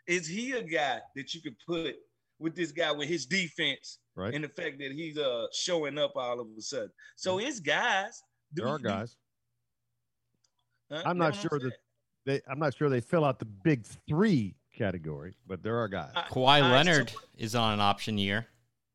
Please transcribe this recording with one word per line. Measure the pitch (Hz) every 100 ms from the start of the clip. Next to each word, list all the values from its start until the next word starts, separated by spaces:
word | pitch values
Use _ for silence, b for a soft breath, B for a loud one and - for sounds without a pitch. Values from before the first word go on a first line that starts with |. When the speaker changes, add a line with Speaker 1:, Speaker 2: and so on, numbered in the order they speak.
| 170
Speaker 1:
is | 180 156
he | 202 254
a | 254
guy | 170 160 139 113 - 135
that | 135
you | 165
could | 151 110 -
put | 170 156 - - _ _ -
with | 160
this | 165 160
guy | 151 156
with | 147 143
his | 170 127
defense | 190 170 - 147 131 - - _
Speaker 2:
Right. | - 98
Speaker 1:
and | 143
the | 151
fact | - 160 139
that | 135
he's, | 143 160 151
uh, | 139 117 107
showing | - - 170 143 147
up | 139 135
all | 123 123
of | 110 110
a |
sudden? | - 131 101 - B B
So | 190 185
Speaker 2:
Yeah. | 262
Speaker 1:
it's | 240
guys. | 143 160 233 196 208 - _ _ _
Do | 147
Speaker 2:
There | 127
Speaker 1:
you, |
Speaker 2:
are | 147
Speaker 1:
do |
Speaker 2:
guys. | 117 98 120 - _ _ _ _ _ _ _ _ _ _ _ _ _ _ _ _ -
Speaker 1:
Huh? | 151
Speaker 2:
I'm | 151 175
Speaker 1:
You |
know | 156
Speaker 2:
not |
Speaker 1:
what | -
I'm | 160
Speaker 2:
sure | 147
that | 127
Speaker 1:
saying? | - _ _ _ _
Speaker 2:
they, | 135 139 127
I'm | 135
not | 151 -
sure | 147
they | 123
fill | - 175
out | 143 -
the | 113
big | - 165 131
three | - - - 156 220 143 98 - _
category, | - 101 90 78 71 87 - -
but | 90
there | 107 117
are | 107
guys. | 95 71
Speaker 1:
I, | 170 170
Speaker 3:
Kawhi | 131 127 147
Speaker 1:
I, | 139
Speaker 3:
Leonard | 131 175 151 117
Speaker 1:
so | - - -
Speaker 3:
is | 113 117
on | 113
an | 104
option | 101 101 - 107
year. | 98 104 117 _ _ _ _